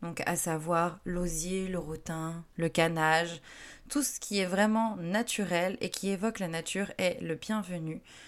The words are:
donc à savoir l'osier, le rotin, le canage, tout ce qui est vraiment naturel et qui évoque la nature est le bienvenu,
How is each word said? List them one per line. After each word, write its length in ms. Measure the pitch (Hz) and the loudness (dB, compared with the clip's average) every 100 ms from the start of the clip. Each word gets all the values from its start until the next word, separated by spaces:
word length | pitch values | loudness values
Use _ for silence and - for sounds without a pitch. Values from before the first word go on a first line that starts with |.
donc 200 | 170 160 | -6 -2
à 120 | - 175 | 0 0
savoir 640 | 175 160 156 170 170 165 | 0 0 2 2 2 0
l'osier, 640 | 180 175 180 160 175 190 185 | -4 -2 0 -2 -2 -2 -2
le 100 | 180 | -2
rotin, 640 | 151 160 - 160 160 165 165 - | -4 -8 -6 -4 -4 -6 -8 -2
le 120 | 165 | 2
canage, 760 | 165 165 160 156 160 170 170 - - - - - | 4 4 4 6 6 4 -4 -14 -18 -18 -18 -4
tout 140 | 294 | -2
ce 180 | 262 - | 0 -4
qui 180 | - 202 | -2 0
est 80 | 180 | 2
vraiment 500 | 190 214 220 226 196 | 4 4 4 2 -2
naturel 800 | 170 202 233 - 185 175 185 190 | 0 0 0 0 2 2 2 0
et 100 | 185 | -4
qui 180 | - 190 | -2 -2
évoque 300 | 190 220 220 | 0 -2 -2
la 100 | 175 | -4
nature 440 | 165 160 190 202 - | -2 -2 -2 -2 0
est 220 | 185 - | 0 0
le 140 | 165 | -4
bienvenu, 680 | 160 - 214 180 175 160 160 - - | -4 -2 -2 -2 -4 -4 -6 -12 -20